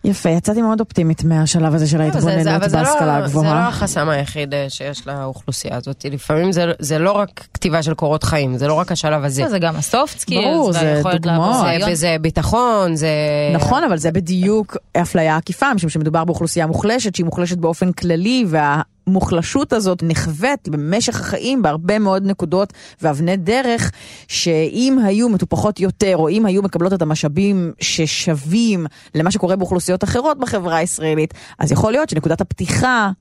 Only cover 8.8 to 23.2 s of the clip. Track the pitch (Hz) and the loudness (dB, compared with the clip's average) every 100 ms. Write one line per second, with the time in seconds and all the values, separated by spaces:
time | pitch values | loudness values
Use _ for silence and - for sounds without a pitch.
8.8 | 175 175 156 151 143 135 285 196 165 156 | 0 -2 0 0 -2 -2 0 0 -2 -2
9.8 | 143 233 294 - - 190 202 330 247 165 | -2 0 0 -4 -4 0 0 2 2 2
10.8 | 160 151 165 175 165 165 180 247 180 165 | 2 2 2 0 2 2 2 2 2 2
11.8 | 202 170 170 160 160 165 156 220 247 214 | 0 0 0 0 0 -2 0 2 2 2
12.8 | 185 160 160 151 151 147 147 147 143 254 | 2 0 0 0 0 0 0 2 2 2
13.8 | 330 170 160 165 170 185 185 220 202 - | 2 0 0 -2 -2 0 2 2 -2 -10
14.8 | _ - 170 180 160 156 - 175 269 220 | _ -2 0 2 2 0 -2 0 0 2
15.8 | 160 160 156 165 165 170 165 170 160 175 | 0 -2 0 0 0 -2 -2 0 0 0
16.8 | 208 247 226 180 170 165 175 175 165 170 | 0 0 -2 -2 -2 -2 -2 0 -2 0
17.8 | 185 175 175 165 196 254 208 156 147 147 | -2 0 0 0 2 0 2 2 2 0
18.8 | - _ - 190 - 170 170 269 294 233 | -2 _ 0 0 2 -2 0 -2 0 0
19.8 | 190 180 165 151 160 151 240 285 180 147 | 0 0 0 0 -2 -2 -2 -2 -4 -4
20.8 | 147 202 240 214 - 202 220 269 170 151 | -2 0 -2 -4 -6 -4 -2 0 0 0
21.8 | 170 214 202 190 196 196 175 180 196 - | 0 2 2 0 0 -2 -2 0 -2 -6
22.8 | - - 160 143 | -20 -4 -2 0